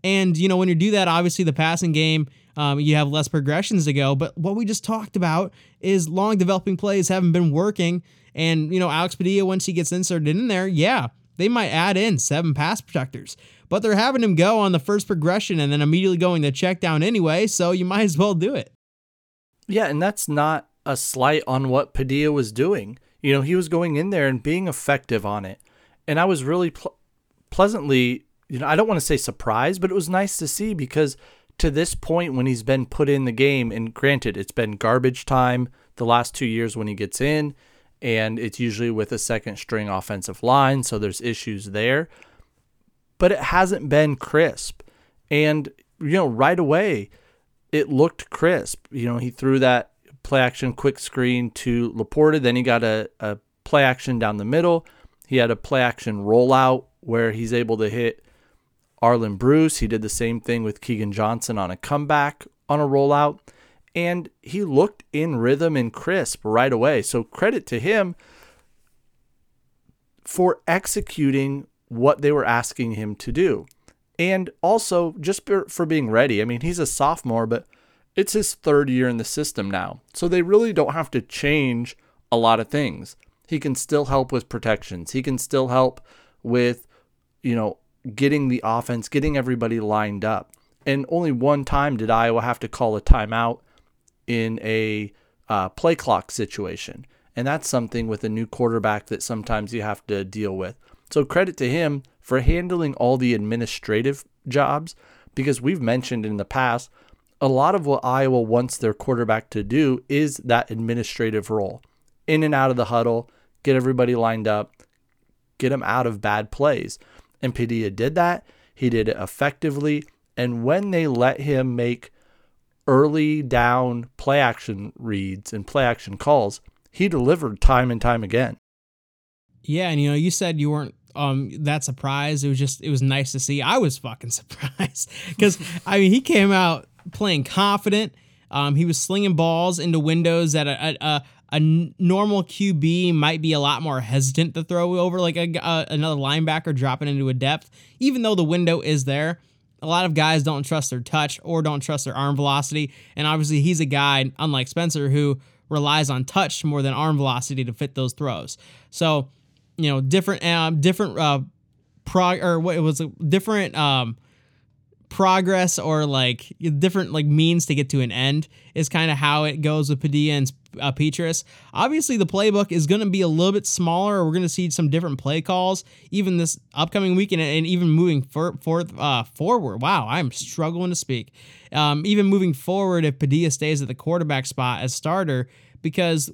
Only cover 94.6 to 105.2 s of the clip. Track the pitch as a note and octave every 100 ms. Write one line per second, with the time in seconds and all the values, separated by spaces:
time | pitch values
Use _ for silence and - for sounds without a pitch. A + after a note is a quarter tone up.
94.6 | A2 A2 A2 G#2+ G#2 _ _ _ - G#2
95.6 | F#2+ - E3 E3 - F#2+ - - G#2 -
96.6 | F#2 E2+ - F2+ - _ _ - C3 D3+
97.6 | - B2+ A2+ A#2+ A2+ G#2+ A2 A2 A2+ -
98.6 | A#2+ A2+ G#2+ G#2 - A2 - A2+ G#2 A2
99.6 | G#2 A#2 G#2 G2+ - G2+ F#2+ G#2 G#2 F#2+
100.6 | F#2 - _ - - D3+ C#3 E3+ F#3 -
101.6 | B2+ D#3 D#3 C#3+ - _ - C3 B2 E3+
102.6 | F3 F3+ D3+ - A#2+ C3 B2+ A2+ G#2 A#2
103.6 | A#2 - - G#2+ B2+ C#3 - _ C#3 C3+
104.6 | C3+ C#3+ E3 - _ _